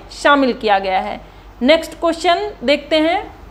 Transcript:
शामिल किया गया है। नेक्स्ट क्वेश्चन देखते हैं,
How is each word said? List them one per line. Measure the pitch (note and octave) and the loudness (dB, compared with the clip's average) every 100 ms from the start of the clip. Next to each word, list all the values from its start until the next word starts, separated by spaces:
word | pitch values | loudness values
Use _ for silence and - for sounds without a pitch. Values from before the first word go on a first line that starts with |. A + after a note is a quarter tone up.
| - | -16
शामिल | - D#4 C#4+ C4 | -2 2 4 2
किया | - G#3+ G3 | 0 0 0
गया | F#3+ F#3 | 0 -2
है। | G#3 - - - - - | -4 -10 -14 -20 -20 -4
नेक्स्ट | B3 E4 D#4+ | 2 2 0
क्वेश्चन | - E4+ D#4+ F4+ F4+ G#4 - | -4 -2 0 0 0 -2 -6
देखते | A#3+ C#4+ - D#4 | -2 -2 0 0
हैं, | D#4 F#4+ A4 - - | 2 -2 -6 -16 -20